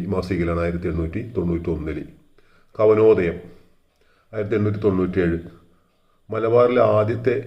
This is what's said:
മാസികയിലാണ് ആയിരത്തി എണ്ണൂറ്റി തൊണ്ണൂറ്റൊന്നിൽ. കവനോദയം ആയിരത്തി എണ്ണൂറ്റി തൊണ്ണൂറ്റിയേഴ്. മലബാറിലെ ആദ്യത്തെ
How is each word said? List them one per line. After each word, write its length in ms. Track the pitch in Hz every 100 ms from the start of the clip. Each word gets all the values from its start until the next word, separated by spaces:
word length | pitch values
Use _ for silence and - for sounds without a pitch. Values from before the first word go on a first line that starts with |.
| 90
മാസികയിലാണ് 480 | 92 87 87 85 85 85
ആയിരത്തി 220 | 85 85
എണ്ണൂറ്റി 300 | 82 80 104 - -
തൊണ്ണൂറ്റൊന്നിൽ. 640 | 85 85 85 76 78 76 - - _ _ _ _ _ -
കവനോദയം 600 | 110 107 110 95 85 - - - _ _ _ _ _ _ _
ആയിരത്തി 240 | 107 104 110
എണ്ണൂറ്റി 200 | 104 104 104
തൊണ്ണൂറ്റിയേഴ്. 520 | 92 90 92 85 82 - - _ _ _ _ _ _ -
മലബാറിലെ 480 | 110 113 120 123 123 110 107
ആദ്യത്തെ 380 | 107 110 127 -